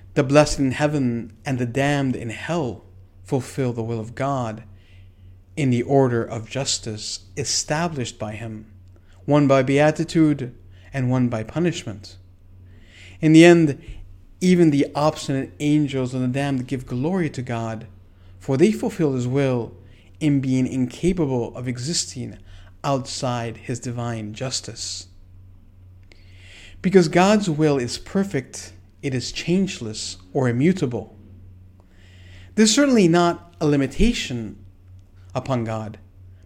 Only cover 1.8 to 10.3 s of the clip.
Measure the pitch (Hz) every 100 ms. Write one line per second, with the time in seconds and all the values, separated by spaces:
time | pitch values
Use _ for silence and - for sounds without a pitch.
1.8 | 143 143 135 113 117 104 - 170 127 95
2.8 | - - - - - 139 123 - 127 117
3.8 | 113 117 110 - 135 135 113 107 - -
4.8 | - - - - - - - - 135 120
5.8 | - 139 127 117 - 117 104 131 139 -
6.8 | 117 104 - - - - 135 - - 151
7.8 | 170 143 113 - 107 107 117 107 - -
8.8 | - - - - - 147 139 135 131 139
9.8 | 151 156 160 165 156